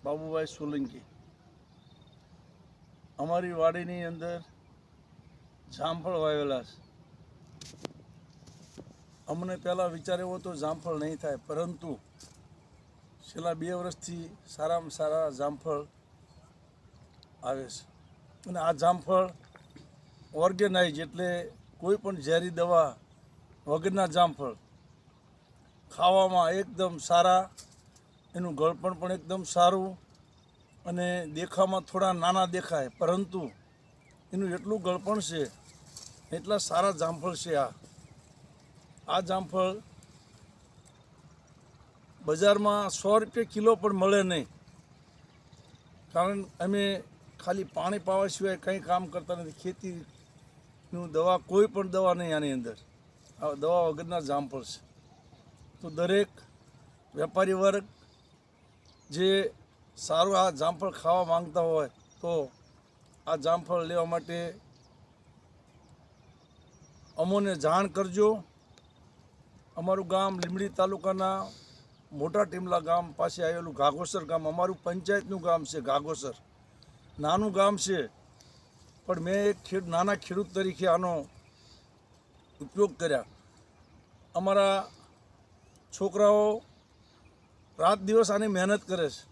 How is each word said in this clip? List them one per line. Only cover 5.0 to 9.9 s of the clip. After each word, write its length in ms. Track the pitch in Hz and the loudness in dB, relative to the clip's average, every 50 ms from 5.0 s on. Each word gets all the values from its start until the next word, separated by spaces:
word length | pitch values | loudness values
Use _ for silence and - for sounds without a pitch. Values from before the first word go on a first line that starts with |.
| - _ - - - - - - - - _ - _ - - | -20 _ -20 -20 -20 -20 -20 -20 -20 -20 _ -20 _ -20 -12
જામફળ 460 | - 143 160 165 170 151 180 185 165 156 | -6 -4 -4 -4 -4 -6 -4 -2 0 0
વાવેલા 380 | 156 151 147 147 143 135 127 117 - | 0 0 0 -2 -2 -2 -4 -6 -10
છે. 80 | - - - - _ - - _ - - - - - - - - - - - - - - - - - - - - - - - - - - - - - - - - - - - - - - - - - - - - | -20 -20 -20 -20 _ -20 -20 _ -20 -20 -20 -20 -20 -20 -20 -20 -20 -20 -20 -20 -20 -16 -18 -18 -18 -18 -20 -20 -20 -20 -20 -20 -20 -20 -20 -20 -20 -20 -20 -20 -20 -20 -20 -20 -20 -20 -20 -20 -20 -20 -12 -10
અમને 240 | 151 170 180 185 185 | -8 -8 -6 -8 -8
પહેલાં 380 | 180 - 185 180 185 185 175 | -6 -4 -4 -2 0 -2 -2